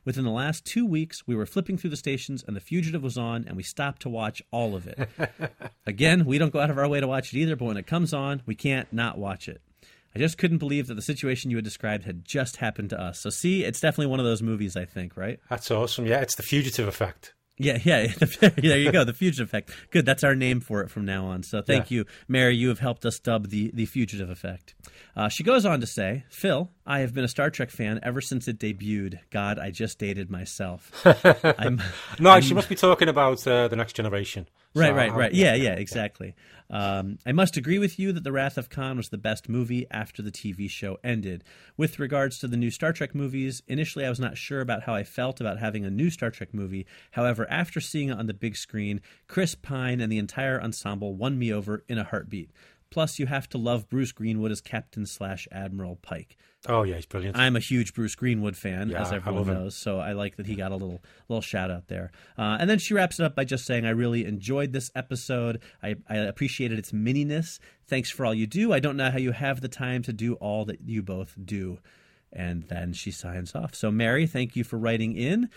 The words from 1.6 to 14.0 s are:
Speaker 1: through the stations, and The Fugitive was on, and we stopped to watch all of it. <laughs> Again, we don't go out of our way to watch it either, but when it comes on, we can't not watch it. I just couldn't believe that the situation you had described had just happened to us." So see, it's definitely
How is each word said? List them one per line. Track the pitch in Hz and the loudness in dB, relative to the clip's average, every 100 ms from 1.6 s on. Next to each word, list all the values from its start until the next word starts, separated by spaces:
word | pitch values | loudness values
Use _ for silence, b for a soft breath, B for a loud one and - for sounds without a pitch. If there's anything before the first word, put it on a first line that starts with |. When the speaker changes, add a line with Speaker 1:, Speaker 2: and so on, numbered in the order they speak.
| 185 185 | -2 -2
Speaker 1:
through | 175 | -4
the | 147 | -4
stations, | 147 135 - 131 - | -4 -4 -4 -8 -6
and | 101 | -8
The | |
Fugitive | - 175 160 156 | -2 -2 0 -2
was | 135 123 | -4 -2
on, | 117 117 117 | -2 -4 -6
and | 92 | -8
we | |
stopped | 90 - 143 - | -8 -4 -6 -6
to | 135 | -8
watch | 113 107 - - | -4 -4 -6 -6
all | 117 117 | -2 -2
of | 98 87 | -2 -8
it. | - 110 - | -6 -8 -4
<laughs> | - - 160 - - - - | -6 -4 -10 -8 -16 -10 -8
Again, | 98 156 180 | 2 6 6
we | 143 143 | 6 4
don't | 151 | 4
go | 147 | 2
out | 151 | 2
of | 139 | 2
our | 143 | 2
way | 143 | 2
to | 135 | 0
watch | 131 127 | -2 -2
it | 131 | 0
either, | 160 139 | 0 0
but | 120 | -2
when | 104 | -4
it | 92 | -2
comes | 165 165 | 0 2
on, | 147 139 139 120 | 0 -2 -4 -6
we | |
can't | 110 139 131 - | -4 0 -2 -2
not | 113 117 - | -2 -2 -2
watch | 98 95 - | -6 -6 -10
it. | - _ b b b b | -14 _ b b b b
I | 104 | 0
just | 160 160 | 0 2
couldn't | 180 165 | 2 2
believe | 143 143 127 | 2 -2 -2
that | |
the | 107 | -6
situation | - 143 135 123 131 | -4 -2 -2 -2 -2
you | 117 | -2
had | |
described | 107 - 110 104 | -4 -6 -4 -4
had | 95 87 | -4 -10
just | - 143 127 - | -4 -4 -2 -2
happened | 113 - 104 | -4 -4 -6
to | 95 | -4
us." | 90 87 | -6 -6
So | 107 | -6
see, | - 175 190 | 0 2 2
it's | 92 110 | 0 0
definitely | 156 151 | 0 2